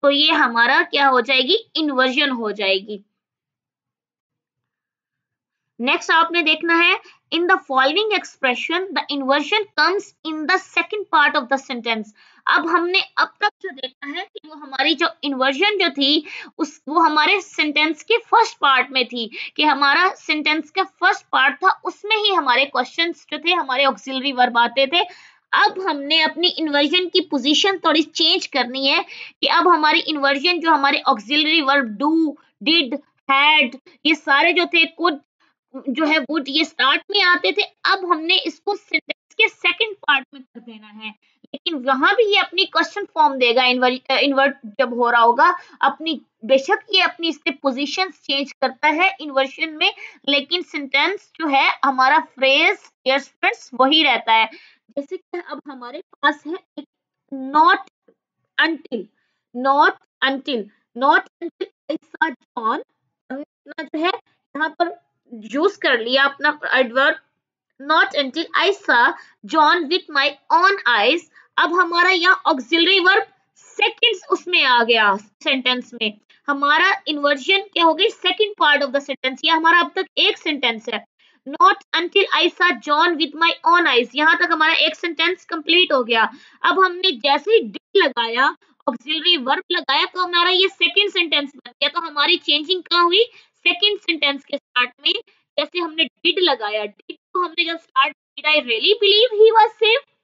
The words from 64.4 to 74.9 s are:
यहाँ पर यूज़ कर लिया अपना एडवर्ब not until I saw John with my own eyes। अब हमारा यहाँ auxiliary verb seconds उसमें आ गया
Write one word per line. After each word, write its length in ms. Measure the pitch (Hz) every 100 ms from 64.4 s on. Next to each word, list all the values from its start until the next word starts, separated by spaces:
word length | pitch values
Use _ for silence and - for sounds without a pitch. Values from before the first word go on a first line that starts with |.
| _ 277
यहाँ 140 | 311
पर 320 | 302 349 - _ _ _
यूज़ 460 | 226 208 262 370 -
कर 200 | 330 247
लिया 240 | 226 262
अपना 360 | 277 277 294 294 -
एडवर्ब 460 | 254 247 240 285 320 _ _ _ _ _ _
not 260 | 277 320 381 -
until 280 | 269 302 330 -
I 140 | 339
saw 420 | 392 - 254 247 - - _ 202 311
John 300 | 302 349 285
with 320 | 359 - 285
my 120 | 285 285 _
own 220 | 320 359 392 -
eyes। 320 | 233 220 330 - - _ -
अब 160 | 320
हमारा 360 | 349 349 339 349
यहाँ 320 | 381 349 359 -
auxiliary 540 | 302 220 330 339 392
verb 280 | 359 403 381 _ _ _
seconds 680 | - - 427 453 466 381 -
उसमें 320 | 370 - 349
आ 200 | 285 240
गया 320 | 233